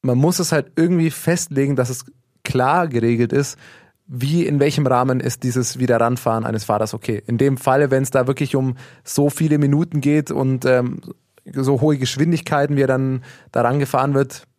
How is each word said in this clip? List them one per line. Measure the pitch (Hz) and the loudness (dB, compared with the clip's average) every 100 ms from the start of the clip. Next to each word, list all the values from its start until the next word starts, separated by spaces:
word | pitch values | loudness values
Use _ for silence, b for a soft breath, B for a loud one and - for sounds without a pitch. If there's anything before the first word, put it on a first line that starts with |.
man | 131 123 | 0 2
muss | 151 180 | 2 2
es | 165 | 0
halt | 156 - - | 0 -2 0
irgendwie | 170 180 160 | 2 2 0
festlegen, | - - 175 - 139 139 135 | -2 -2 -2 -2 -2 0 0
dass | 123 | -2
es | 127 - _ _ _ | -4 -14 _ _ _
klar | - 127 127 165 170 | -4 0 2 2 0
geregelt | 120 113 117 120 | 0 0 2 2
ist, | 139 139 - B B B B _ | 0 -2 -8 B B B B _
wie, | 127 135 165 165 | -6 -2 0 0
in | 143 | 2
welchem | 143 147 135 | 2 2 2
Rahmen | 123 131 127 | 2 2 0
ist | - - | -2 -4
dieses | 127 123 120 - | -2 -2 -4 -2
Wiederranfahren | 123 117 117 123 - 113 113 | 0 2 2 0 -2 -2 -2
eines | 110 | -4
Fahrers | - 107 107 | -2 -2 -2
okay. | 113 - 107 - | -6 -6 -6 -4
In | 117 | -2
dem | 139 131 | 0 0
Falle, | - 135 143 | 0 2 2
wenn's | 135 135 | 2 2
da | 135 123 | 0 0
wirklich | 135 143 139 | -2 -2 -2
um | 131 127 B B | -2 -6 B B
so | - - 143 | -8 0 0
viele | - 160 151 | 0 0 2
Minuten | 143 143 170 151 | 2 2 0 -2
geht | 139 151 143 | 2 0 0
und, | - 131 131 | -2 -2 0
ähm, | 127 127 123 - - - _ _ - | 2 2 0 -6 -14 -20 _ _ -12
so | 139 135 139 | -4 0 2
hohe | 156 143 | 2 2
Geschwindigkeiten, | 127 131 160 165 - 151 143 143 | -2 0 0 0 0 -2 0 0
wie | |
er | 135 | 2
dann | 131 135 131 127 B B | 0 0 -4 -8 B B
da | - | 0
rangefahren | 120 139 139 139 135 | 2 2 0 0 2
wird | 139 135 - - | 2 0 -4 -20